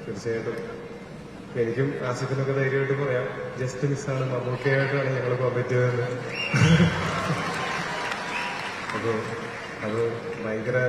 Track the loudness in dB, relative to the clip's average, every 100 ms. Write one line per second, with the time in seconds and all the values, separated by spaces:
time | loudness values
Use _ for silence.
0 | -8 -6 -2 -2 -2 -6 -6 -10 -10 -12
1 | -14 -14 -14 -14 -10 -2 0 2 0 0
2 | -2 -2 -2 0 2 2 2 2 2 2
3 | 2 0 0 -4 -8 -4 -6 -2 0 0
4 | -2 -2 0 0 -2 0 2 4 4 2
5 | 2 0 0 2 2 2 2 4 4 2
6 | 0 -2 -4 -4 0 6 8 8 8 4
7 | 0 0 0 0 -2 -2 -2 -2 -4 -4
8 | -4 -4 -4 -4 -4 -4 -6 -6 -6 -2
9 | 0 0 -2 -6 -6 -8 -10 -8 -4 0
10 | 0 -2 -6 -6 -4 -4 0 2